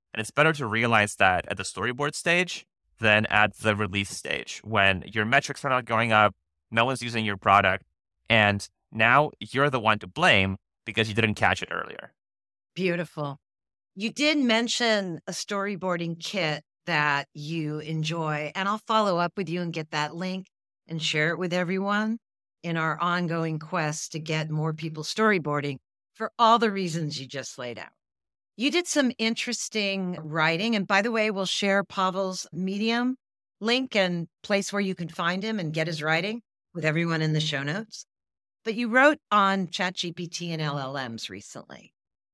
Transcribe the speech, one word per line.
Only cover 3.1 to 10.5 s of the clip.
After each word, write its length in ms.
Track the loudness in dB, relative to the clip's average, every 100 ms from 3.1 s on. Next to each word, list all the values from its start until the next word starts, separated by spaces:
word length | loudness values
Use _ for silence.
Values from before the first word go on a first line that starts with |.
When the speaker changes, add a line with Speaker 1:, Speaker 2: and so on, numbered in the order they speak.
| 4 4
Speaker 1:
at 300 | 4 2 2
the 180 | 0
release 360 | 0 0 -2 -4
stage 500 | -6 -6 -6 -6 -12
when 400 | -2 2 4 2 -2
your 160 | -2
metrics 400 | 2 2 2 -4
are 60 | -2
not 160 | 0 0
going 260 | 0 4
up, 240 | 6 6 2 _ _ _
no 140 | 0
one's 180 | 2 0
using 220 | -4 -2
your 140 | -2 0
product, 460 | 6 6 6 2 _ _ _ _ 2
and 400 | 4 6 4 -2 _ _
now 400 | 0 4 4 4 -2
you're 300 | -6 0 2
the 100 | 2
one 180 | 2 0
to 80 | -2
blame 520 | 0 4 6 4